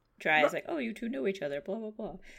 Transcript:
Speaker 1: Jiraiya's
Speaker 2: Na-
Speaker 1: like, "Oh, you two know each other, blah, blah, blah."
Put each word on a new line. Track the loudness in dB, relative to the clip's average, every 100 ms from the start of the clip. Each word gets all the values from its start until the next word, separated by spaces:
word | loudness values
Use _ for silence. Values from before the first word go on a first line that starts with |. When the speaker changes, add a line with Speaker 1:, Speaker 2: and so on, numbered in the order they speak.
| _ -4
Speaker 1:
Jiraiya's | 4 6 6
Speaker 2:
Na- | 4
Speaker 1:
like, | -2
"Oh, | -2
you | -2
two | -4 -6
know | -2 -2
each | 0
other, | -4 -4
blah, | -4 -6
blah, | -6
blah." | -8 -10 -10 -16